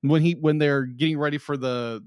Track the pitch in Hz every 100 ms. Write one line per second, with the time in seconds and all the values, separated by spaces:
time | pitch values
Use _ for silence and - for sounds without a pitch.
0 | 139 160 170 170 156 151 147 139 127 123
1 | 160 151 147 147 - 143 127 123 117 113